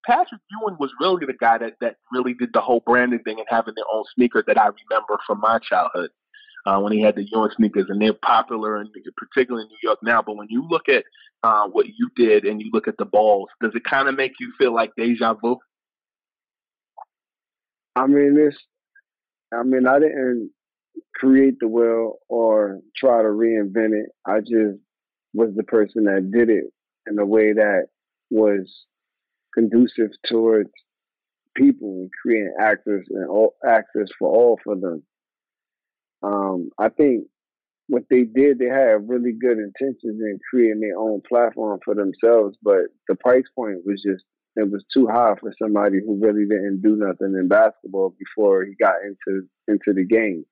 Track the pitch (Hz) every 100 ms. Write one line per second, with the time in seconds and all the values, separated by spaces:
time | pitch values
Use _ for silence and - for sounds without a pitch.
0 | - 247 359 226 _ 214 220 170 139 120
1 | 170 185 143 131 117 117 113 - 117 -
2 | _ 127 127 123 123 113 104 117 - 123
3 | 123 120 117 110 107 113 113 107 - 110
4 | 104 - 120 113 110 107 104 - _ 110
5 | - 104 - 104 107 113 - 92 85 -
6 | 85 _ _ _ _ - - 98 101 107
7 | 107 107 101 110 107 - 107 101 95 98
8 | 107 104 - 113 113 117 107 107 104 104
9 | - - - - 127 120 110 _ 113 107
10 | 110 117 107 107 107 117 160 165 - 131
11 | - _ _ _ 113 107 104 107 104 110
12 | 123 - 117 107 98 107 107 113 - 107
13 | 101 104 107 101 95 _ 113 113 - 139
14 | 139 135 131 135 123 - 131 117 110 -
15 | 117 117 113 110 113 123 _ _ _ _
16 | _ _ _ _ _ _ _ _ _ -
17 | - _ _ _ _ _ _ _ _ -
18 | 135 143 143 143 151 139 _ _ _ _
19 | _ _ _ _ _ 117 127 131 127 139
20 | 156 143 127 120 101 _ _ _ _ -
21 | _ - 135 131 135 131 113 117 117 113
22 | 113 - _ 120 113 107 104 95 107 -
23 | 131 120 110 107 113 113 101 101 110 107
24 | 110 _ - 104 110 113 107 98 _ _
25 | _ _ _ 104 113 98 104 113 104 117
26 | 104 95 95 113 117 104 64 _ _ _
27 | - 104 101 110 107 107 104 95 - _
28 | _ _ _ 110 107 101 92 - _ _
29 | _ _ _ _ _ - 113 117 123 -
30 | 110 - - 117 113 110 101 _ _ _
31 | _ _ _ _ _ - 139 131 104 92
32 | 92 - - 113 98 - 110 104 - 101
33 | - 98 80 101 110 _ 123 113 107 107
34 | 98 - 101 110 120 107 - 101 90 82
35 | _ _ _ _ _ _ _ _ _ _
36 | _ _ 98 101 98 92 87 - 110 -
37 | 147 120 - _ _ _ _ _ _ 123
38 | - 127 117 113 143 127 123 131 131 107
39 | 107 123 123 113 127 113 104 98 135 127
40 | 120 107 107 98 - 127 113 107 107 92
41 | 110 104 - 123 117 - 110 98 - 104
42 | 98 90 113 117 101 98 104 98 - _
43 | - 95 120 127 127 - 113 95 90 101
44 | 98 95 _ _ _ - 104 101 _ 135
45 | 117 117 117 98 110 - 110 104 104 98
46 | 107 101 107 104 101 104 101 98 107 107
47 | 101 87 98 95 90 101 110 - - 95
48 | 95 87 95 - 104 95 98 98 107 87
49 | 101 98 - 95 92 _ - 104 - 95
50 | 92 110 110 85 -